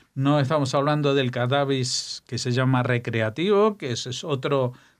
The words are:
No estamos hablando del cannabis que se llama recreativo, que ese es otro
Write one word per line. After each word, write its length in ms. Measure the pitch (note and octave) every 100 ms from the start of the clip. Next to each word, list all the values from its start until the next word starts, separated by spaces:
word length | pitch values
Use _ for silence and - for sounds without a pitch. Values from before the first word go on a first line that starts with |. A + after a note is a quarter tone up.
| _
No 260 | C3+ C#3 D3
estamos 340 | C3+ D#3 C3+
hablando 400 | C#3+ C#3+ D3+ C#3+
del 160 | C#3 B2+
cannabis 960 | B2 B2 C#3+ C#3 C3+ B2 - - - -
que 120 | A#2+
se 120 | B2+
llama 320 | B2 C3 B2+
recreativo, 960 | B2 A#2+ A#2 A2+ A2 D#3 F#3+ G3+ A3 G#3
que 140 | C#3
ese 180 | A#2 B2+
es 140 | B2
otro 480 | E3+ C#3 D3 C#3 B2 B2+ - _